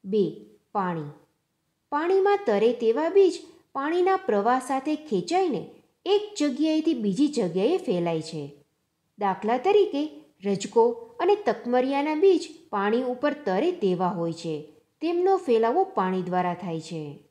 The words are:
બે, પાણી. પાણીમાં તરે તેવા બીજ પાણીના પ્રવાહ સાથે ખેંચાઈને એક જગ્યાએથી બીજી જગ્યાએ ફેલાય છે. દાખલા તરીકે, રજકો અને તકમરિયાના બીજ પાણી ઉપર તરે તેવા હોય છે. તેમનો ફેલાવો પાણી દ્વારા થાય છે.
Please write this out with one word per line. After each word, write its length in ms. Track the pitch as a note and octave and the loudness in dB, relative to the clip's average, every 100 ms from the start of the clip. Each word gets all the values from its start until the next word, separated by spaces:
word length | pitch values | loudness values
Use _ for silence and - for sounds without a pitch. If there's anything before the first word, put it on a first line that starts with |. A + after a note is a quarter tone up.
બે, 420 | F#3+ G#3 F3 - - _ _ | -2 0 0 -2 -20 _ _
પાણી. 380 | G#3 F#3 E3 D3 D3 _ _ _ _ _ _ _ | -4 -2 -4 -8 -14 _ _ _ _ _ _ _
પાણીમાં 500 | D4 E4+ F#4+ G4 G4+ G4+ | -4 2 2 4 2 2
તરે 260 | G3+ A3+ | 2 2
તેવા 360 | A#3 A3+ A#3+ E4 | 2 0 0 2
બીજ 240 | G4 F#4 - - - _ | 4 4 2 -14 -20 _
પાણીના 440 | C4+ C#4+ F4 F4+ F#4+ | -6 -2 0 2 2
પ્રવાહ 420 | F#4+ G#3 G#3 C4 | 0 0 2 0
સાથે 380 | C4 C4+ C4+ D4+ | -2 -4 -2 -6
ખેંચાઈને 720 | - G3 F3 F4+ F#4 G3+ D#3+ - _ _ | -2 -4 0 0 0 -2 -6 -18 _ _
એક 300 | E4+ G4+ G#4 - | 0 0 0 -2
જગ્યાએથી 560 | D4 B3 D#4 D#4 D#4 | -2 0 0 2 0
બીજી 340 | B3+ G#3 F#3 C#4+ | 0 -2 2 0
જગ્યાએ 480 | C4 F#3 F3 A3 F#4 | 0 -2 0 0 0
ફેલાય 460 | C4+ F3+ E3+ D#3+ | 0 -2 0 -2
છે. 300 | D#3 D#3 C#3+ - _ _ _ _ _ - | -6 -10 -12 -16 _ _ _ _ _ -4
દાખલા 400 | G3+ F#3 G#3+ B3 | -4 -2 -2 0
તરીકે, 680 | F4+ G#4 F#4+ C#4 D4+ - - _ | 4 4 4 0 -4 -8 -20 _
રજકો 460 | G3+ G3 - A#3 A#3 A#3 - - | -4 -4 0 4 4 2 -12 -4
અને 140 | F4+ | 2
તકમરિયાના 800 | G#4 B3 A#3 A#3+ B3 C4 C#4 D4 | 2 2 -2 0 0 2 0 -2
બીજ 260 | D#4 G4 E4+ - - _ | 4 4 4 0 -18 _
પાણી 320 | G#3 G3+ A#3 | -2 0 0
ઉપર 300 | B3+ B3 D4 | -2 -2 -2
તરે 400 | D4 G3+ F#3 E4 | -2 -2 0 0
તેવા 360 | F4+ G3 F3 F3+ | 0 0 0 0
હોય 240 | F3 E3+ | -2 -4
છે. 320 | E3 E3+ D3+ D3+ - _ _ | -4 -8 -8 -10 -20 _ _
તેમનો 360 | D#4 F4 F#4 F#4+ | -2 0 2 2
ફેલાવો 480 | E4 A3+ A3+ D#4 | 2 2 4 2
પાણી 380 | F#4+ - F#3 F#3 | 0 0 0 -2
દ્વારા 320 | F3+ F3+ F3+ | -2 -2 -2
થાય 260 | F3 G3 E3 | -4 -6 -8
છે. 380 | D#3+ E3 D3+ C#3 _ | -8 -10 -10 -14 _